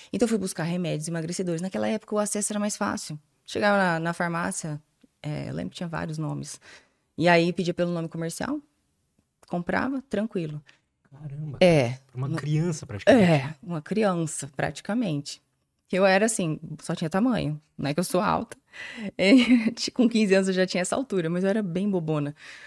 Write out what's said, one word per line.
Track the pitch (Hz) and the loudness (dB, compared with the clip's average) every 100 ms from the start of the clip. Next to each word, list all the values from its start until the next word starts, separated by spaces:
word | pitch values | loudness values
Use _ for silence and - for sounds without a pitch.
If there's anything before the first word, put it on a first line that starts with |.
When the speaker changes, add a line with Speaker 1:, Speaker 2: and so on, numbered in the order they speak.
| - | -10
Speaker 1:
Então | 196 | -2
eu | 233 | 0
fui | 220 | 0
buscar | 185 - | -4 -4
remédios | 165 180 170 151 156 | -4 -4 -4 -4 -6
emagrecedores. | 165 165 180 180 165 | -6 -6 -4 -4 -4
Naquela | 190 214 214 | -4 -4 -2
época | 220 - | -4 -4
o | 208 | -2
acesso | 208 208 208 | -2 -2 -4
era | 208 | -2
mais | 208 | -4
fácil. | - 202 208 - 151 - _ | -2 -4 -4 -8 -12 -16 _
Chegava | - - 208 202 | -10 0 2 4
na, | 185 165 | 2 2
na | 165 | -2
farmácia, | 170 170 170 185 - 160 151 - _ _ _ | -2 -2 -2 -4 -6 -6 -8 -12 _ _ _
é, | 151 147 139 | -8 -6 -6
eu | |
lembro | 147 185 | -6 -8
que | - | -8
tinha | 170 | -8
vários | 160 170 156 | -6 -6 -6
nomes. | 151 147 143 - - - _ _ _ - | -6 -6 -8 -14 -18 -20 _ _ _ 0
E | 170 | 4
aí | 170 170 | 6 4
pedia | 175 175 | 0 -2
pelo | 175 175 | -2 -2
nome | 170 165 | -2 -6
comercial, | 165 165 - - 294 - _ _ _ _ _ _ _ - | -6 -6 -6 -6 -6 -8 _ _ _ _ _ _ _ -8
comprava, | 175 175 185 254 269 - | -6 -2 -2 -2 -4 -4
tranquilo. | 196 220 190 160 151 - _ _ _ _ | -4 -4 -4 -6 -8 -14 _ _ _ _
Speaker 2:
Caramba, | 139 151 139 151 120 | -18 -14 -10 -10 4
Speaker 1:
É. | 180 156 120 131 _ | 6 6 4 -2 _
Speaker 2:
pra | 127 | -6
uma | 139 | -4
Speaker 1:
No | 160 | -2
Speaker 2:
criança | 147 151 175 160 - | 0 2 2 -2 -6
praticamente. | 101 - 254 175 | 2 6 8 8
Speaker 1:
É, | 151 131 - | 6 2 -8
uma | 175 165 | -8 -8
criança, | - 196 208 175 160 - 143 - | -4 0 0 0 -2 -6 -10 -6
praticamente. | 151 - - 226 208 147 - - _ _ _ _ _ | -6 -4 -6 -4 -2 -4 -6 -14 _ _ _ _ _
Que | 185 | 2
eu | 190 | 4
era | 190 220 | 6 4
assim, | - 165 151 160 151 | 0 -2 -4 -8 -12
só | - | -8
tinha | 170 165 | -4 -2
tamanho, | 190 254 208 147 151 - - | 0 2 2 -2 -4 -10 -6
não | 139 | -4
é | |
que | 147 | -2
eu | |
sou | 180 180 | 0 0
alta. | 185 160 240 - | 2 0 -2 -12
<laughs> | _ - - 240 202 - | _ -18 -16 -12 -10 0
É, | 185 262 233 247 220 - - | 6 6 8 4 4 -2 -4
com | - 240 | 0 2
quinze | 220 208 | 2 4
anos | 190 190 | 4 4
eu | |
já | 185 | 2
tinha | 185 185 | 0 0
essa | 180 | 0
altura, | - 269 190 160 | -2 -2 -2 -2
mas | 175 | 0
eu | 190 | 0
era | 214 | 0
bem | 196 175 208 | -2 -2 0
bobona. | 190 156 151 143 147 - - | 0 0 -2 -2 -6 -16 -20